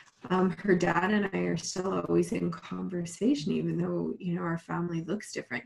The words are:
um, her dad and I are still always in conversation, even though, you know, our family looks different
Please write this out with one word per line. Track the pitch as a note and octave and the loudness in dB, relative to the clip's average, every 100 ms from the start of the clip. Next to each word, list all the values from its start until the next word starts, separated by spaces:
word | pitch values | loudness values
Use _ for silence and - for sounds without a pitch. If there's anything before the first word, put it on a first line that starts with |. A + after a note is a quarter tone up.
| - _ - | -20 _ 0
um, | F#3 F#3 | 4 4
her | E3 G3+ F3+ | 2 4 4
dad | F3 E3+ F#3+ | 4 2 4
and | G#3 G3 | 2 2
I | F3+ | 0
are | F3+ E3+ | 0 -2
still | - F#3+ F#3+ F#3 | -4 -4 -2 0
always | F3 E3+ E3+ | 2 4 4
in | F3+ F3 | 0 -2
conversation, | E3+ - F#3 F#3 F3+ E3+ - A3 C#4+ F#3 | -4 -8 -6 -4 -4 -6 0 2 2 0
even | D#3+ E3 E3 | 0 0 0
though, | F3+ F3 E3 - | 0 0 -2 -4
you | F3+ F3 | -4 -2
know, | |
our | F3 E3+ | -2 -4
family | - E3 F3 E3 | -4 -4 -2 -4
looks | E3 G#3+ - | -4 -6 -6
different | - - B3 | -10 -8 -10